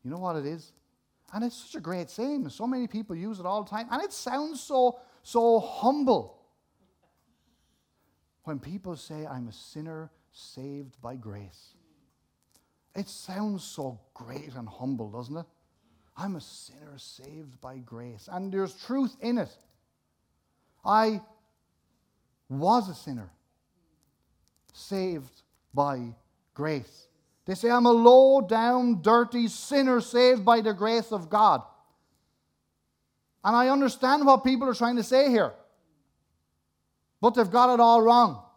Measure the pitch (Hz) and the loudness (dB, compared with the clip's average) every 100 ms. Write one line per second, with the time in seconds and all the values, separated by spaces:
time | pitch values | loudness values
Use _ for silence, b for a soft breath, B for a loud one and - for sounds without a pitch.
0 | 123 165 185 160 139 165 - _ _ _ | -12 -10 -8 -6 -8 -12 -16 _ _ _
1 | _ _ _ 202 240 - - 311 160 185 | _ _ _ -8 -8 -10 -18 -14 -10 -10
2 | 165 - 254 294 160 - 233 254 240 214 | -10 -10 -8 -6 -8 -8 -8 -6 -8 -10
3 | 214 165 196 208 180 208 208 214 233 254 | -10 -10 -10 -10 -6 -6 -8 -12 -8 -8
4 | 392 - 254 254 302 285 - 269 247 247 | -8 -10 -8 -8 -8 -12 -4 0 0 0
5 | B B - 240 233 226 - - 220 294 | B B -6 0 2 2 0 -2 -2 0
6 | 262 190 101 _ _ _ _ _ _ _ | 2 0 -2 _ _ _ _ _ _ _
7 | _ _ _ _ _ _ _ _ _ _ | _ _ _ _ _ _ _ _ _ _
8 | _ _ _ _ - 143 127 190 185 160 | _ _ _ _ -14 -14 -12 -14 -14 -16
9 | - 156 156 127 120 - - 156 156 160 | -16 -16 -14 -14 -14 -16 -20 -18 -16 -16
10 | 160 _ _ - - - 139 143 135 _ | -18 _ _ -20 -20 -18 -16 -16 -18 _
11 | 117 131 110 104 98 _ _ _ _ _ | -16 -16 -16 -18 -18 _ _ _ _ _
12 | _ _ _ _ _ _ _ _ _ 185 | _ _ _ _ _ _ _ _ _ -14
13 | 202 - - 190 214 196 - - 139 113 | -14 -16 -14 -10 -8 -8 -12 -12 -12 -14
14 | _ - 117 135 147 127 113 - 127 131 | _ -20 -18 -16 -16 -18 -18 -12 -8 -8
15 | 107 113 123 156 165 _ _ _ _ _ | -10 -14 -14 -14 -16 _ _ _ _ _
16 | _ - 196 175 - - - 135 151 139 | _ -14 -12 -12 -16 -20 -20 -20 -20 -20
17 | - - 135 156 151 123 131 131 120 117 | -20 -20 -20 -20 -20 -20 -20 -18 -18 -18
18 | 120 110 - 180 196 190 190 - - 269 | -18 -20 -14 -12 -6 -4 -4 -8 -6 -4
19 | 254 - 226 240 147 _ _ _ _ _ | -4 -4 -4 -4 -4 _ _ _ _ _
20 | _ _ _ _ _ _ _ _ 190 214 | _ _ _ _ _ _ _ _ -2 0
21 | 220 208 - _ _ _ _ _ _ _ | 0 -4 -12 _ _ _ _ _ _ _
22 | _ _ _ _ _ 135 170 240 190 151 | _ _ _ _ _ -4 0 0 0 -12
23 | - 123 92 _ _ _ _ _ _ _ | -14 -14 -14 _ _ _ _ _ _ _
24 | _ _ _ _ _ _ _ - - 196 | _ _ _ _ _ _ _ -20 -10 -8
25 | 185 165 131 _ _ _ _ 143 143 131 | -6 -8 -14 _ _ _ _ -4 -4 -4
26 | 120 117 _ _ _ - 151 147 - _ | -10 -16 _ _ _ -10 -6 -6 -8 _
27 | _ _ _ _ - 185 233 240 240 233 | _ _ _ _ -10 -4 0 2 4 8
28 | 240 254 269 269 180 220 233 254 247 208 | 10 10 10 6 2 0 0 0 0 0
29 | 180 233 240 240 233 - - 277 262 247 | 4 4 2 -2 -4 -4 -2 0 2 0
30 | 240 240 247 254 196 233 220 190 214 226 | 0 2 4 4 4 4 2 -2 -2 -2
31 | 226 214 165 208 214 139 - _ _ _ | -4 -8 -2 4 4 4 -4 _ _ _
32 | _ _ _ _ _ _ _ _ _ _ | _ _ _ _ _ _ _ _ _ _
33 | _ _ _ _ 196 233 254 277 269 - | _ _ _ _ 0 2 2 2 0 0
34 | 254 294 277 262 262 262 262 233 233 240 | 0 4 6 6 4 0 -2 -2 -2 -2
35 | 214 254 285 233 147 - _ _ _ _ | 0 2 4 2 0 -4 _ _ _ _
36 | _ _ _ _ _ _ _ _ _ _ | _ _ _ _ _ _ _ _ _ _
37 | _ _ 226 240 202 233 247 240 233 233 | _ _ 2 2 2 4 4 6 6 8
38 | 226 240 226 120 - | 8 6 4 0 -16